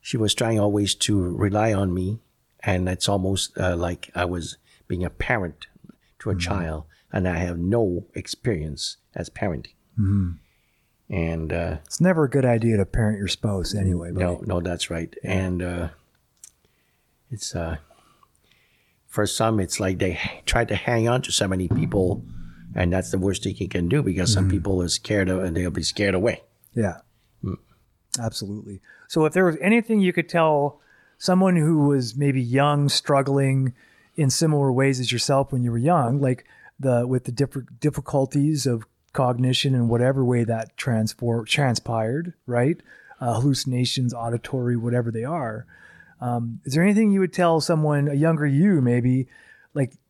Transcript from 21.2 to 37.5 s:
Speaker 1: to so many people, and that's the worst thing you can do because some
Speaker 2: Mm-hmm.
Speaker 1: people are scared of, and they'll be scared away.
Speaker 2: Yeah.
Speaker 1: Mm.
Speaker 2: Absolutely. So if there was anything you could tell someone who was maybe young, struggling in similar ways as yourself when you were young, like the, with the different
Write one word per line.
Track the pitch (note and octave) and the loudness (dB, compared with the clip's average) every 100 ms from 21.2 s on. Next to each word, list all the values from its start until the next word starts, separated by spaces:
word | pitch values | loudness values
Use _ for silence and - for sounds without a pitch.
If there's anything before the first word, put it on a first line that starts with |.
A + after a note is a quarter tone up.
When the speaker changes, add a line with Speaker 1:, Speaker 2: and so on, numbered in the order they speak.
Speaker 1:
to | C3+ | 0
so | - G2+ | -2 0
many | F#2 F2+ | -2 0
people, | - - G#2 F2+ E2 - - - - - | 0 0 0 0 -2 -6 -14 -14 -16 -10
and | - F2+ | -2 0
that's | F2+ - | 0 -2
the | F#2+ | -2
worst | F#2 F#2 | 0 -2
thing | G#2+ F#2 | -4 -6
you | F#2+ | -4
can | F#2 F2 | -2 0
do | C#3+ | 0
because | F#2+ F2+ F2+ | 0 0 2
some | G2+ | 2
Speaker 2:
Mm-hmm. | F#2 | 2
Speaker 1:
people | G2 F#2 F#2 | 0 0 0
are | F2 | 0
scared | - - G#2 F#2 | -4 0 0 2
of, | F#2 | 0
and | F#2+ E2 | -2 -2
they'll | F2+ | -2
be | D#2 | -2
scared | D#2 - G2+ | -4 -2 0
away. | F#2 A2+ - _ _ _ | 2 0 -2 _ _ _
Speaker 2:
Yeah. | - G2+ F2 _ _ _ _ | -4 -4 -4 _ _ _ _
Speaker 1:
Mm. | - F#2+ _ _ _ _ _ - | -8 -8 _ _ _ _ _ -6
Speaker 2:
Absolutely. | A2+ - G2 G#2 G#2 G2 _ - _ | -6 -8 -10 -10 -12 -18 _ -20 _
So | E3 D#3 | 0 2
if | |
there | F3+ | 4
was | F#3 D#3+ | 2 2
anything | F#3+ A#3 A3 A3 | 2 2 2 2
you | F#3 | 2
could | F3 E3 | 2 -2
tell | E3+ D#3+ D3+ C#3+ - _ _ _ _ | 2 2 2 0 -4 _ _ _ _
someone | - F#3 F#3+ F3 | 0 4 4 4
who | D3+ D#3+ C#3+ | 4 4 4
was | C#3+ B2 A#2+ | 2 0 0
maybe | C#3+ C3+ | 0 0
young, | A#2+ B2+ C#3+ C#3+ C#3+ | 0 2 4 4 2
struggling | - - C#3 C3+ C#3 C3+ C3+ C3 - _ _ _ - | 0 2 0 2 2 2 2 0 -4 _ _ _ 0
in | C#3+ | 0
similar | - D#3+ D3 C#3 | 2 2 2 2
ways | B2+ C#3 C3 | 2 2 0
as | A#2+ | -2
yourself | A#2 - C#3 C3+ | -2 0 0 2
when | C3 | 0
you | A#2+ | 0
were | A#2 | 0
young, | C3+ F3 A#2+ C#3 | 2 2 2 2
like | C3+ B2+ _ - - _ | 0 -2 _ -20 -20 _
the, | C3 A#2+ B2 | 0 2 2
with | B2+ | -2
the | - | -2
different | A#2+ C3+ | -2 -2